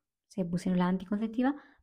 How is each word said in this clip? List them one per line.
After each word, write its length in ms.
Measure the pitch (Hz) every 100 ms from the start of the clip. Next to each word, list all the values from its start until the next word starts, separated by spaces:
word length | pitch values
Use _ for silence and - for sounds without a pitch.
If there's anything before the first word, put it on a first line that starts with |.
| _ _ _
se 180 | - 175
pusieron 340 | 175 185 180
la 80 | 180
anticonceptiva 680 | 185 185 208 226 226 254 294 - _